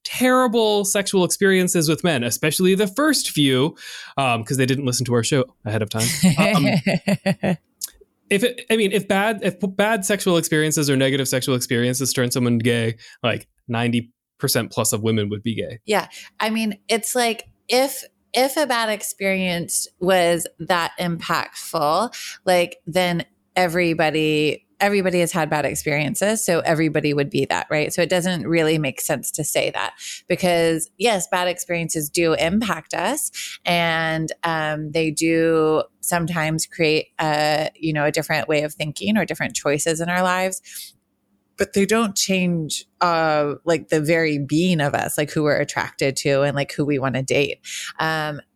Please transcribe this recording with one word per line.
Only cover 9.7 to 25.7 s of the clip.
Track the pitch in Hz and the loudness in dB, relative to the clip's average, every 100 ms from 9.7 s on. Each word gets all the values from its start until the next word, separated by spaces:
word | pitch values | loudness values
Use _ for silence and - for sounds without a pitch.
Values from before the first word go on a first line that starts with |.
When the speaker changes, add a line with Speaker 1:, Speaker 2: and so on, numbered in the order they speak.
| 190 208 226 | 0 0 0
Speaker 1:
sexual | 190 196 196 170 | 0 0 2 2
experiences | 160 156 156 151 143 | 2 0 2 2 2
or | 135 | 2
negative | 135 139 131 | 2 2 0
sexual | 131 131 | -2 0
experiences | 127 127 117 123 127 131 | -2 0 0 0 0 -2
turn | - 123 | 0 0
someone | 135 120 120 | 0 2 2
gay, | 117 120 117 110 - - | 2 2 0 -4 -14 -4
like, | 120 104 - _ - | -2 -2 -6 _ -6
ninety | 117 120 120 117 _ _ _ | -2 0 0 -2 _ _ _
percent | 135 131 104 | -2 -2 -2
plus | - 110 | -2 -2
of | 107 | 0
women | 110 110 104 | 0 0 -2
would | 104 | -4
be | 110 | -4
gay. | 104 87 110 - | -4 -8 -10 -2
Speaker 2:
Yeah. | 202 - - - - | -2 -2 -12 -20 -6
I | 220 | -4
mean, | 220 220 202 - | -2 -4 -6 -4
it's | 226 - | -2 -2
like, | 247 233 220 - _ - | 0 0 -2 -10 _ -2
if, | 240 269 - - _ _ | 0 0 -4 -14 _ _
if | 226 269 311 | 0 0 0
a | 277 | 0
bad | 233 226 | 0 -2
experience | 208 - - 196 190 185 170 165 - - _ | -4 -6 -4 -2 0 0 -2 -4 -6 -6 _
was | 180 185 170 170 - - | 2 4 4 2 -2 -10
that | 160 175 165 - | -2 0 -2 -4
impactful, | 180 170 - 160 - - - 165 147 165 240 - - - | -4 -4 -2 -4 -4 -10 -8 -2 0 0 -2 -6 -14 -6
like, | 190 180 175 - - | 2 2 2 -4 -4
then | 175 180 170 - _ _ - | 0 0 0 -4 _ _ 0
everybody, | 180 175 170 160 156 156 156 151 151 - _ _ | 0 2 0 2 2 2 2 2 0 -2 _ _
everybody | 202 202 185 180 | 0 2 2 2
has | 165 | 0
had | 180 151 | 0 0
bad | 156 | 0
experiences. | 139 | -2